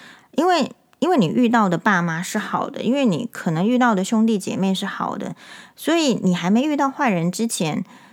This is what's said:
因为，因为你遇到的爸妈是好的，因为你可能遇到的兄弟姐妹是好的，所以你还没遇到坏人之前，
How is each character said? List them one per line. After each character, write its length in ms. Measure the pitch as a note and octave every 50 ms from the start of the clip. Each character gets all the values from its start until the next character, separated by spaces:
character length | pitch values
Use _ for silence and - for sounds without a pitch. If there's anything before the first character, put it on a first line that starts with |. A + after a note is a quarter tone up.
| - - - - _ _ -
因 120 | - E4
为， 260 | F#4 F4 D#4+ B3 - - _ _ _ _ _
因 100 | - F4
为 80 | F#4
你 80 | C4+ F3
遇 240 | D3+ - A#3+ B3 A3
到 180 | B3 A#3 G#3
的 120 | F#3 E3+ E3
爸 240 | - A3 G3 F3 E3+
妈 180 | E3+ D#3+ E3+
是 160 | F#3 - -
好 320 | G#3+ G#3 - - - - -
的， 140 | - - -
因 100 | A3 C4
为 140 | C#4+ C4+
你 200 | A3 E3 C3+ - -
可 180 | - - - F3+
能 180 | D#3 D#3+ F#3+
遇 120 | A3+ B3+ A#3+
到 160 | B3+ A#3+ G#3+
的 80 | F#3 F#3+
兄 240 | - A#3 A3 A3+
弟 100 | A3+ A3
姐 180 | F#3 - - A#3+
妹 160 | - F#3+ F#3+
是 140 | F#3+ - G3+
好 320 | F#3 - - F3 - -
的， 180 | - - - E3 - - - - - - - _
所 200 | - - C#4+ E4
以 240 | E4+ D#4 C4 G3+ -
你 140 | - F#3 F3
还 160 | F3 E3+ F3+
没 100 | G#3 A#3+
遇 140 | C#4+ D#4 D4
到 160 | C#4+ C#4 C4+
坏 180 | C4 - C#4+ A#3
人 220 | F#3+ E3+ E3 F3
之 160 | - - A3+
前， 360 | A3+ - - F3+ D3+ C#3+ C3 - - - - - -